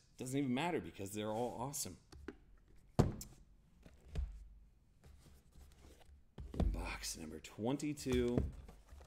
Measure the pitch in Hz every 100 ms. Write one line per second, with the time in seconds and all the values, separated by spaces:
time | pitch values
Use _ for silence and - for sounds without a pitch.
0 | - - 127 139 139 123 170 147 85 -
1 | 98 104 107 107 120 90 131 143 - 85
2 | - - - - - - - - - -
3 | - - - - - - - - - -
4 | - - - - - - - - _ -
5 | - - - - - - - - - -
6 | - - - - - - - 85 87 82
7 | - - 78 78 - - 110 147 151 143
8 | 131 123 120 123 123 - - - - -